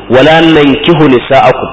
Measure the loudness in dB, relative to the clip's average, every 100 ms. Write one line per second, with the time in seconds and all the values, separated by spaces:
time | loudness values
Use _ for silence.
0 | -2 0 2 2 2 2 0 0 -2 0
1 | 0 0 0 0 0 -2 -8